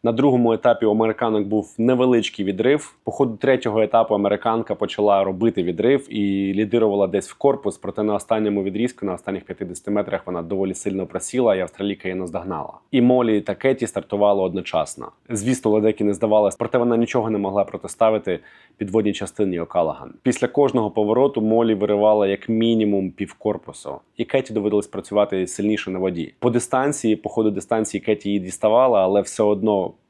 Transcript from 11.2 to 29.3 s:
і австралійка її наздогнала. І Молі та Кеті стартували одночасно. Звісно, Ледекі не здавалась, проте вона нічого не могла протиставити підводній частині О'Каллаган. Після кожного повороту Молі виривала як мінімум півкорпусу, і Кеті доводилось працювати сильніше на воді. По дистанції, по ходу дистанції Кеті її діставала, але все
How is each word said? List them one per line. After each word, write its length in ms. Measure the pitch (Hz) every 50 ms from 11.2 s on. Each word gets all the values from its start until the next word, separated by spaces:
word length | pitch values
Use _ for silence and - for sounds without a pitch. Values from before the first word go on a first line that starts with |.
| - - - 127 123 113 98
і 40 | 95
австралійка 480 | 90 82 _ - 98 101 98 - -
її 120 | 92 92 92
наздогнала. 540 | 92 87 82 90 85 95 90 78 - - - - _ _
І 100 | - 131
Молі 400 | 120 123 127 127 120 113 110 101
та 140 | 98 - 101
Кеті 320 | - - 135 131 135 117
стартували 540 | 107 - 98 82 _ - 101 104 104 101 98
одночасно. 680 | 95 92 87 95 85 - - 80 76 - - - 62 - _ _ _ -
Звісно, 420 | 120 104 98 123 127 123 - 110
Ледекі 320 | 107 107 107 110 107 - 107
не 100 | 104 101
здавалась, 420 | 87 117 107 107 107 104 98 -
проте 220 | _ 117 110 -
вона 200 | 123 120 120 117
нічого 320 | 117 117 - - 127 107 113
не 80 | 107
могла 260 | 104 98 98 95 101 98
протиставити 760 | - - 98 - 90 - _ 113 110 110 104 - 98 90 82 - - - - _ _ _
підводній 360 | _ 110 98 92 113 104 104 98
частині 460 | - 101 92 - - 104 95 90 85
О'Каллаган. 540 | 85 - - 90 82 80 73 - 67 - - - _
Після 240 | 127 120 - 143
кожного 440 | 123 - 143 143 131 110 120 110 104
повороту 500 | - 113 107 104 113 120 135 139 139 123
Молі 320 | 107 107 110 117 117 113 110
виривала 540 | 95 104 101 104 101 104 107 107 104 101
як 220 | 98 98 98 - -
мінімум 640 | 113 110 113 117 117 113 107 104 101 98 95 92
півкорпусу, 840 | 85 - 101 87 - _ - 107 98 85 - - 80 - - 69 69 - _ _ _
і 80 | - 117
Кеті 280 | - - 135 131 - 110
доводилось 340 | 107 101 104 101 104 101
працювати 600 | - - 98 - - 101 104 101 101 98 95 92
сильніше 440 | 87 - - 101 104 107 101 - 98
на 80 | 95 92
воді. 340 | 92 95 90 85 80 - _ _
По 100 | - 120
дистанції, 680 | 113 120 117 - - 127 135 143 147 - - 113 107
по 140 | 107 - 104
ходу 220 | - 117 110 107
дистанції 500 | 101 95 - _ 117 110 110 - - 98
Кеті 280 | - - 107 104 - 101
її 100 | 101 101
діставала, 640 | 90 92 - - - 107 110 120 131 131 117 101 95
але 180 | 92 98 101
все 220 | 95 -